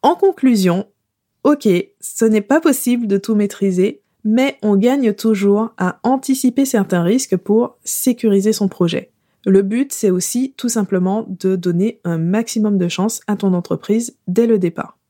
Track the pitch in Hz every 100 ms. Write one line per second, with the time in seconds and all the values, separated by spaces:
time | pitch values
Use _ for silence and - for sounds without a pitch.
0 | 277 349 392 359 262 220 185 175 - _
1 | _ _ _ _ - 294 214 175 - _
2 | - - 226 214 202 294 330 262 240 240
3 | 220 202 202 214 202 - 196 180 196 -
4 | _ _ 214 226 269 269 214 196 240 277
5 | 233 202 220 208 202 202 226 - 180 -
6 | 240 262 262 262 254 240 269 220 190 175
7 | 170 247 - 185 - 220 240 _ - -
8 | 254 240 220 196 208 214 196 - 170 170
9 | - _ _ _ 202 190 196 233 277 -
10 | 208 185 - 247 262 - 240 226 196 190
11 | 185 208 226 185 190 190 180 170 214 -
12 | 175 165 165 208 233 226 208 196 175 175
13 | 208 - - 202 202 180 - 165 - 220
14 | 233 _ - 180 233 214 175 - - _